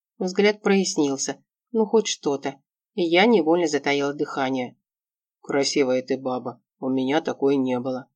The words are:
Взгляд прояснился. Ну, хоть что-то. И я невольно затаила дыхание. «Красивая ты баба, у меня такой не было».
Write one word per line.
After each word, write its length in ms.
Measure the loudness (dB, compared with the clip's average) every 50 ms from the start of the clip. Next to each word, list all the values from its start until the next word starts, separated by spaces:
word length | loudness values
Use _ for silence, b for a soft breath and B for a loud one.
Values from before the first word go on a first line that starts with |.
| _ _ _ -8
Взгляд 420 | -6 -2 0 2 2 2 2 0
прояснился. 840 | 0 2 2 2 2 0 0 0 0 0 0 -2 -4 -6 -8 -10 _ _ _ _ _ _
Ну, 140 | -2 0 0
хоть 220 | 2 2 2 2
что-то. 480 | 0 -4 -4 -4 -4 -4 -2 -4 -8 -10 -10 _ _ _ _ _ _ _
И 80 | -4
я 240 | 0 2 4 4 6
невольно 420 | 6 4 4 4 4 2 2 2
затаила 460 | 0 -2 -2 -2 -2 0 0 -2 -2 -4
дыхание. 640 | -4 -6 -6 -4 -4 -4 -2 -2 -4 -6 -8 -10 _ _ _ _ _ _ _ _ _ _ _ _ _ -8 -4
«Красивая 540 | -2 0 0 0 0 0 2 2 0 -2 -2
ты 120 | -4 -4
баба, 460 | -4 -4 -6 -6 -6 -8 -10 -12 -14 _ _ _ _
у 100 | -6 -4
меня 320 | -2 -2 0 0 0 0
такой 360 | -2 -4 -2 0 0 2 2
не 220 | 2 0 0 -2 -2
было». 280 | -4 -6 -6 -8 -10 _ _